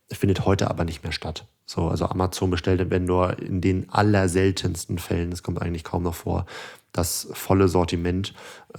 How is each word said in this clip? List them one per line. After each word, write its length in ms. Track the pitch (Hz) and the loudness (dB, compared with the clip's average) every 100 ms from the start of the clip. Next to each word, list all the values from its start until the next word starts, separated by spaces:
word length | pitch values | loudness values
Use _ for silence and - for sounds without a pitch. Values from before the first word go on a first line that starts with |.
| _ | _
Findet 340 | - 98 92 - | -2 2 2 2
heute 260 | 95 - | 2 2
aber 140 | - 85 | 0 -2
nicht 180 | 80 | -4
mehr 80 | - | -8
statt. 340 | 78 - 82 - _ - | -8 -8 -10 -14 _ -10
So, 220 | - 85 | -2 -2
also 200 | 90 90 | 0 -2
Amazon 420 | 90 92 - 95 | 0 -2 0 0
bestellt 320 | 90 - 92 | 0 2 2
im 80 | 87 | 2
Vendor 480 | 92 90 90 92 - | 0 2 2 2 -2
in 240 | - 95 | -4 0
den 280 | 95 92 - | 2 0 0
allerseltensten 1080 | - 104 104 95 90 98 95 90 85 - 87 | 2 4 4 4 4 2 2 -2 -4 -6 -6
Fällen, 340 | - 85 85 | -2 -2 -2
es 120 | 85 | -4
kommt 180 | - 85 | -6 -4
eigentlich 220 | 82 85 | -4 -6
kaum 180 | - 90 | -4 -2
noch 140 | 87 82 | -2 -4
vor, 320 | - 87 90 - - - _ | -2 -2 -4 -10 -16 -18 _
das 340 | - 85 - - | -2 -2 -2 -6
volle 340 | - - 95 95 | -10 2 6 6
Sortiment. 680 | 90 85 87 87 90 101 - - - - | 6 2 0 0 -2 -4 -10 -18 -20 -20